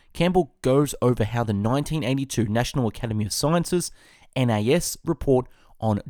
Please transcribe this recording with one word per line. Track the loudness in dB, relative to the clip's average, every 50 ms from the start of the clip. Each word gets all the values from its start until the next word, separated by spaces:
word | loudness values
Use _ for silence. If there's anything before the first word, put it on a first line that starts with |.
| _ _
Campbell | -2 0 2 2 4 2 0 0 _ _
goes | 0 2 4 4 2 2 0 0
over | 2 2 2 2 0
how | -2 -2 -2 -2
the | 0
nineteen | 0 0 0 0 0 0 -2 -2 -4 -2 -2
eighty-two | -2 -2 -2 -4 -4 -2 -2 -2
National | 0 0 0 -2 -2 -2 -2 -2 -2
Academy | -2 -4 -6 -4 -4 -2 -4
of | -4
Sciences, | -2 -2 0 2 2 2 0 0 -2 -2 -2 -4 -10 -16 -20 -20 -20 _ -16 -8 -2
N | 0 0 2
A | 2 2 2 2
S, | 2 2 0 -2 -8 -6 -4
report | -4 -4 -2 0 2 2 2 0 -2 -10 _ _ _ _ -4
on | 0 0 0 0 -2